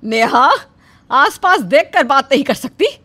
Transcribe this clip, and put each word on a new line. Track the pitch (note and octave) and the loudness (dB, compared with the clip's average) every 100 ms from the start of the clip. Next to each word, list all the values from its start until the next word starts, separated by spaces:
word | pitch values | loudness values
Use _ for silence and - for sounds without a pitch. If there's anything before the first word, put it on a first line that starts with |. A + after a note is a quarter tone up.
नेहा, | G#3+ A3+ A3+ A#3+ C4+ A4 - _ _ _ _ | -6 -2 0 2 2 0 -4 _ _ _ _
आसपास | B3+ D4 - F#4 F#4 | 0 0 0 0 0
देखकर | G#3 C4+ D#4+ - | 2 0 0 -2
बात | C4+ C4+ C4+ | 0 0 0
नहीं | C#4 | -2
कर | C#4 | -2
सकती? | G#3+ B3+ - G#4+ C#5 | -4 -6 -4 -4 -4